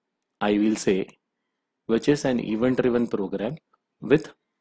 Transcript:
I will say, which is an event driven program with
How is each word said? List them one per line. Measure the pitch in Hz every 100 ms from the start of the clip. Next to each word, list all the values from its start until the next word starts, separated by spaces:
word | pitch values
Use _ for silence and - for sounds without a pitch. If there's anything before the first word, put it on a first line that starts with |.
| _ _ _ _
I | 104 104
will | 107 107
say, | - 95 - - _ _ _ _ _ _ -
which | 113 123
is | 147
an | 143 120
event | 101 107 127 123
driven | 123 120 117
program | 110 95 98 104 156 _ _ _ _
with | 107 147 - - _ _